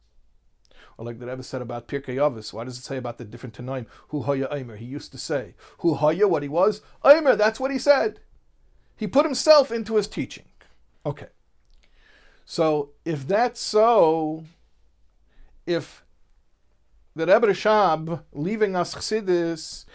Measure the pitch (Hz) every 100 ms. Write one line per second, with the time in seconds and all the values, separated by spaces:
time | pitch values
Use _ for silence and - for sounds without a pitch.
0 | _ _ _ _ _ _ _ - - -
1 | 117 117 123 131 - 131 117 120 - 139
2 | 135 127 147 113 - 107 127 123 - 135
3 | 120 - 107 117 120 - 123 135 113 -
4 | - 147 120 139 131 143 120 107 120 135
5 | - 127 - 143 98 - - - 170 127
6 | 151 170 202 156 143 160 180 185 - -
7 | 262 320 294 214 214 214 262 269 285 269
8 | 220 - - _ _ _ _ _ _ -
9 | 208 269 311 262 311 302 262 233 220 220
10 | 208 - 127 - - _ _ _ _ _
11 | 151 147 - _ _ _ _ - _ _
12 | _ _ _ _ - - 160 151 143 -
13 | 170 147 135 208 247 - - 214 226 226
14 | 160 160 156 160 160 _ _ _ _ _
15 | _ _ _ - - - - 165 - -
16 | _ _ _ _ _ _ _ _ _ _
17 | _ 151 160 220 220 185 208 214 185 160
18 | 160 170 - 143 170 220 202 185 170 -
19 | - 220 190 175 165 160 - - -